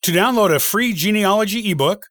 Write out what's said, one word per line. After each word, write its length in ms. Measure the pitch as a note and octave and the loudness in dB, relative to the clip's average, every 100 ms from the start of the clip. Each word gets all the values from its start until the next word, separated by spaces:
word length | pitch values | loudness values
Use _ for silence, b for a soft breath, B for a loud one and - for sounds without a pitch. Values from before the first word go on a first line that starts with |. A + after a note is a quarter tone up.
to 120 | - | 0
download 420 | E3+ A3 A#3+ G3+ | 2 2 2 2
a 40 | D3 | 2
free 360 | - G#3 B3 | 0 0 -2
genealogy 760 | F#3 F3 G#3+ G3 G#3 G#3+ A3 G#3 | -2 -2 0 2 0 0 -4 -4
ebook 360 | D#3+ C#3 G3+ - | 0 0 -2 -8